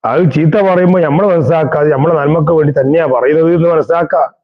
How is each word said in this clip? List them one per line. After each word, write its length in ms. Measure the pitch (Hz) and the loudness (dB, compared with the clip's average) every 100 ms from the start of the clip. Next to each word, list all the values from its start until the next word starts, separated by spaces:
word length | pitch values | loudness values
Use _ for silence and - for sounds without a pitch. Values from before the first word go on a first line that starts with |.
| 117 | -2
അത് 120 | 139 180 | 0 0
ചീത്ത 220 | 147 156 208 196 | 2 0 2 0
പറയുമ്പോ 320 | 180 180 180 156 | 2 2 2 0
നമ്മള് 200 | 151 202 | 0 0
മനസ്സിലാക്കാതെ 580 | 170 135 160 160 156 151 | 0 0 0 0 0 0
നമ്മളെ 200 | 139 156 160 | 0 0 0
നന്മക്ക് 340 | 143 165 156 160 | 0 0 0 0
വേണ്ടി 140 | 147 143 | 0 0
തന്നെയാ 300 | 135 160 156 | 0 0 0
പറയുന്നത് 340 | 127 127 156 165 170 | 0 0 0 0 0
എന്ന് 120 | 170 | 0
മനസ്സിലാക്ക. 420 | 160 147 170 170 175 139 _ | 0 0 -2 0 -2 -2 _